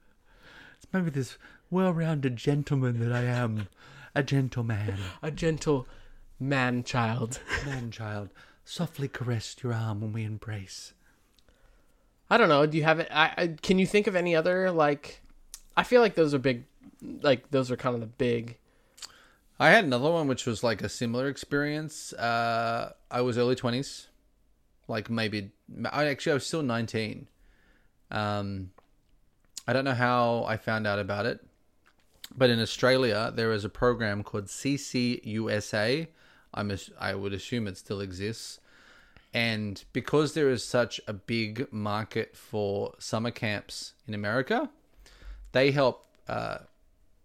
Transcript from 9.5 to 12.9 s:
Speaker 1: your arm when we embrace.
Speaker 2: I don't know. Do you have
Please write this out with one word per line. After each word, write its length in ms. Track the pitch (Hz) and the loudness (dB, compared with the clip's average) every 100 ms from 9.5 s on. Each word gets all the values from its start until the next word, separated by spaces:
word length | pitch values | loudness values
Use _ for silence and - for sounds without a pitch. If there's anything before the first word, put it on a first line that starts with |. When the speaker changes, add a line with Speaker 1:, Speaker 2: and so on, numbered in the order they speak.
| - | -8
Speaker 1:
your 120 | 123 | -4
arm 260 | 113 110 104 | -2 -2 -4
when 120 | 110 | -4
we 120 | 110 | -4
embrace. 680 | 107 107 110 107 95 - - - _ _ _ _ _ _ _ _ _ _ _ _ - | -6 -8 -10 -10 -12 -16 -18 -20 _ _ _ _ _ _ _ _ _ _ _ _ 2
Speaker 2:
I 80 | 220 | 6
don't 100 | 196 | 8
know. 160 | 143 151 | 8 6
Do 120 | 156 | 4
you 60 | |
have 140 | 156 | 4